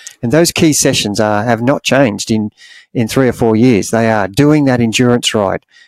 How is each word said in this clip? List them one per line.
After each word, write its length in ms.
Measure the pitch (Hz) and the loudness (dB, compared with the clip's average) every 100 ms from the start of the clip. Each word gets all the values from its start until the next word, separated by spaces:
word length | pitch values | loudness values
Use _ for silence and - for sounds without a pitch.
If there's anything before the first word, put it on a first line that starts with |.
| - - | -20 -10
And 80 | 117 | -2
those 220 | 151 170 | 2 0
key 200 | - 160 | 0 0
sessions 460 | 139 143 127 104 101 | 0 0 -2 -4 -2
are, 240 | 107 104 | 0 0
have 200 | 120 113 | -2 -2
not 200 | 120 143 | -2 -2
changed 480 | - 139 135 101 - | 0 0 0 -2 -4
in, 200 | 110 107 - - - _ | -2 -4 -8 -20 -20 _
in 160 | 151 110 | -6 -2
three 200 | - 131 | 0 0
or 40 | |
four 240 | - 117 110 | 0 0 4
years. 340 | 127 104 - | 4 2 0
They 200 | 113 113 | 0 0
are 160 | 107 95 | 0 -2
doing 380 | 101 147 151 139 | 0 2 2 2
that 140 | 123 | 0
endurance 540 | 113 107 123 120 - | 0 0 2 0 0
ride, 300 | 110 98 90 - _ | -2 -2 -4 -10 _